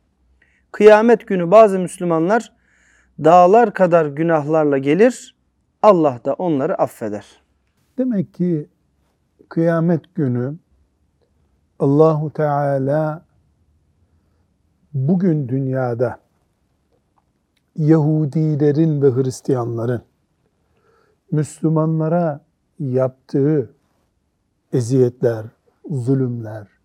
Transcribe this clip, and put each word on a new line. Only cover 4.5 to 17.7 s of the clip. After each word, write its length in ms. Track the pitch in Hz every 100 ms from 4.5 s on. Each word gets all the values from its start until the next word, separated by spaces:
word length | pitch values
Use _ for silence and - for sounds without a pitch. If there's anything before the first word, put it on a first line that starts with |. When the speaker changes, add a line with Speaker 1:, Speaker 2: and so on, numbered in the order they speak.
| 160 151 139
Speaker 1:
gelir, 580 | 139 170 247 - - _ _ _ _ _
Allah 360 | 214 180 147 120 135
da 80 |
onları 420 | - 180 143 156 -
affeder." 440 | 147 - 110 104 - _ _ _ _ _ _ -
Speaker 2:
Demek 360 | 254 202 156
ki 340 | - 180 156 - _ _ _ _ _ _ _ -
kıyamet 640 | 170 165 165 170 156 - -
günü 400 | 135 123 127 160 _ _ _ _ _ _ _ _ _ _ _ -
Allahu 540 | 143 147 160 151 156
Teala 920 | - 151 143 143 139 135 151 156 156 - _ _ _ _ _ _ _ _ _ _ _ _ _ _ _ _
bugün 540 | 143 135 185 185 151 123
dünyada 720 | 135 131 131 127 120 120 - _ _ _ _ _ _ _ _ _ _ _ _ _ _ _